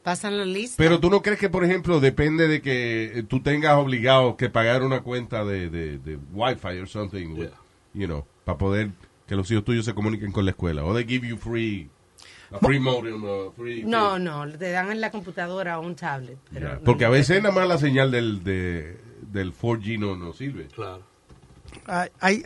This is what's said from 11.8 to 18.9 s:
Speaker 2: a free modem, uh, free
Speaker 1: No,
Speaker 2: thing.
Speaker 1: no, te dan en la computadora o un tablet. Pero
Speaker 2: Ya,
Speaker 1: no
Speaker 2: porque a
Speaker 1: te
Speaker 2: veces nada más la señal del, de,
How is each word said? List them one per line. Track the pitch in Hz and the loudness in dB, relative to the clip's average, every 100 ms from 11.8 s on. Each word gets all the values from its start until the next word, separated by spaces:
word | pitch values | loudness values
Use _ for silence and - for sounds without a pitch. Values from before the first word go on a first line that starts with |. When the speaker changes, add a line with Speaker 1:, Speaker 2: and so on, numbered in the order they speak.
| 73 _ _ _ - - - | -10 _ _ _ -20 -20 -16
Speaker 2:
a | 104 | 0
free | 131 135 | 2 4
modem, | 131 123 113 107 | 2 0 -2 -6
uh, | 104 98 95 | -6 -6 -6
free | - 120 117 220 | -10 -10 -6 -2
Speaker 1:
No, | 233 208 185 | 2 2 0
Speaker 2:
thing. | 180 | -2
Speaker 1:
no, | 147 147 | -6 -8
te | 151 180 | -8 -4
dan | 180 185 | -4 -4
en | 220 | -4
la | 220 | -6
computadora | 214 185 175 175 185 175 165 | -8 -10 -8 -6 -6 -6 -6
o | 170 | -8
un | 175 | -8
tablet. | 170 139 123 135 - | -6 -6 -8 -16 -16
Pero | - - | -10 -8
Speaker 2:
Ya, | 67 | 0
Speaker 1:
no | |
Speaker 2:
porque | 123 113 117 | 4 4 6
a | |
Speaker 1:
te | |
Speaker 2:
veces | 135 139 185 | 6 6 4
nada | 208 190 | 4 4
más | 180 | 4
la | 165 | 2
señal | 147 131 135 | 4 4 4
del, | 123 117 104 | 2 0 -2
de, | 90 95 90 85 76 | -2 -2 -2 -4 -8